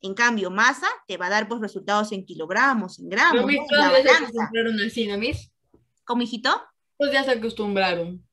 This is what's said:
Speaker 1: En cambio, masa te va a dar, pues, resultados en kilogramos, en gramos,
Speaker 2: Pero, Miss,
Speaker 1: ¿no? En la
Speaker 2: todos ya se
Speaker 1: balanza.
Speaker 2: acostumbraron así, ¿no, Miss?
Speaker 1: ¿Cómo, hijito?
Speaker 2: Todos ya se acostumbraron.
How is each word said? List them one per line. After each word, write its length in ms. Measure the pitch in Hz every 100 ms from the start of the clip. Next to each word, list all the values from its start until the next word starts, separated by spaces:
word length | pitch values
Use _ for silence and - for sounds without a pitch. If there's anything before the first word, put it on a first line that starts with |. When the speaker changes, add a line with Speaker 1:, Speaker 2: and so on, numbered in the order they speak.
Speaker 1:
En 80 | 196
cambio, 380 | 190 240 226 190
masa 360 | 185 233 269 370 494 _
te 100 | 185
va 100 | 180
a 40 |
dar, 180 | 208 208
pues, 140 | 233
resultados 500 | 214 196 - 208 214
en 140 | 196 190
kilogramos, 720 | 165 160 190 269 240 185 -
en 100 | 175
gramos, 240 | 202 320
Speaker 2:
Pero, 140 | 254 285
Miss, 140 | 285 294
Speaker 1:
¿no? 60 | 294
En 40 |
la 80 | 285
Speaker 2:
todos 80 | 262
ya 60 |
se 20 | 277
Speaker 1:
balanza. 140 | 320 233
Speaker 2:
acostumbraron 520 | 226 214 226 226 220 202
así, 200 | 240 220
¿no, 100 | 202
Miss? 340 | 233 - - _ _ _ _ _
Speaker 1:
¿Cómo, 160 | - 247
hijito? 300 | 233 240 269 392 - _ _ _
Speaker 2:
Todos 120 | 285
ya 140 | 262
se 60 | 269
acostumbraron. 920 | 240 226 226 208 202 190 175 170 180 -